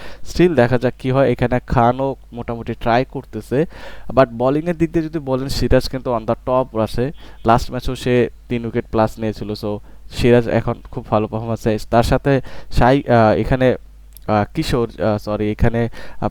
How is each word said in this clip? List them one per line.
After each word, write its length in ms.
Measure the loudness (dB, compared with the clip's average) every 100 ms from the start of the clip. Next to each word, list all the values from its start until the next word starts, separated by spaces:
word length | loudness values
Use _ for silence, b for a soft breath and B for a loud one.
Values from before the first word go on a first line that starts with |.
| B B -4
still 260 | 2 4 6
দেখা 220 | 4 4
যাক 160 | 0 -4
কি 120 | -2
হয়। 200 | 2 2
এখানে 280 | 2 0 -2 0
খানও 480 | 2 2 2 -2 -6 -12
মোটামুটি 400 | -12 -8 -8 -8
ট্রাই 320 | -6 0 0 0
করতেছে, 540 | -6 -10 -12 -4 -2 -2 B B B B
but 180 | 2 2
বোলিংয়ের 460 | 2 0 0 -2 -2
দিক 140 | -2
দিয়ে 140 | -2 -4
যদি 140 | -6
বলেন, 280 | -4 -4 -2
সিরাজ 420 | -2 2 2 2
কিন্তু 200 | -6 -4 -4
on 60 | -2
the 60 | -4 0
top 320 | 0 0 -2
আছে। 320 | -2 -2 -4 -6 B B 2
লাস্ট 260 | 2 2
ম্যাচেও 240 | -4 -4 -4
সে 340 | 0 2 2 -2 -8
তিন 160 | -6 -4
উইকেট 200 | -6 -2
প্লাস 280 | 0 0 0
নিয়েছিল, 340 | -6 -6 -8
so 260 | -6 -6 -8 -10 b b
সিরাজ 360 | 0 4 4 4
এখন 260 | 0 0 -6 -8
খুব 140 | -12 -2
ভালো 180 | 0 0
পারফরম্যান্স 360 | -4 -4 -4
দেয়। 140 | -2 -2 0
তার 140 | 2
সাথে 380 | 4 2 2 0 -2 B B
সাই, 320 | 4 4 4
আহ, 300 | 4 4 4 4
এখানে, 340 | 2 2 2 0
আহ, 680 | -6 -20 -20 -12 -2 0 0
কিশোর, 360 | -2 -2 0 -2
আহ, 280 | -2 -2 -2
সরি, 340 | -2 -2 -2
এখানে, 380 | 2 2 2 -2
আহ, 400 | -4 -10 -4 -4